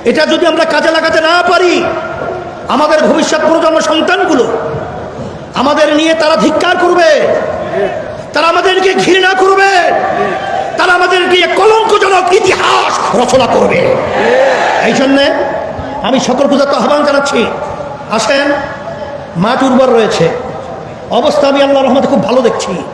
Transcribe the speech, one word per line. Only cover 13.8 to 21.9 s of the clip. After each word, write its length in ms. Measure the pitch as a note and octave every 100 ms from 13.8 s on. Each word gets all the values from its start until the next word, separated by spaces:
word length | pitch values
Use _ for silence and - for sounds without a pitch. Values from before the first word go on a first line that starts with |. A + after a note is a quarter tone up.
| - - - - A3+ B3+ C4+ C4 - - A3
এই 60 |
জন্যে 380 | A#3 C4+ C#4 C#4+ - - - - - - -
আমি 180 | G#3 C4
সকল 280 | - B3+ C#4
পূজাকে 280 | C#4+ C#4 C#4
আহ্বান 280 | A#3+ D4
জানাচ্ছি, 420 | C#4+ C#4 C#4 B3 G3 - - - - - -
আসেন, 420 | A3 - C4+ D4 C#4+ - - - - - - - E3+
মাঠ 260 | G#3+ C4
উর্বর 260 | C4+ B3 C4
রয়েছে, 400 | A#3 G#3 - E3 - - - - - - - -
অবস্থা 380 | G#3+ C#4+ C#4+ C#4
আমি 140 | C#4
আল্লাহর 240 | C#4 C#4
রহমতে 200 | C4+